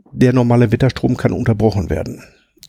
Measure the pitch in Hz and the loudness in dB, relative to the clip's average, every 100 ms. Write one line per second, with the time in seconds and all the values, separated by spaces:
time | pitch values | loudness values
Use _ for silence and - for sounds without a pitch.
0 | _ - 127 127 120 120 113 120 131 - | _ 0 2 2 2 2 2 2 0 0
1 | 127 123 113 80 107 107 110 104 80 - | -4 -2 -2 -2 -2 0 0 0 -4 -6
2 | - - - _ _ _ | -6 -12 -20 _ _ _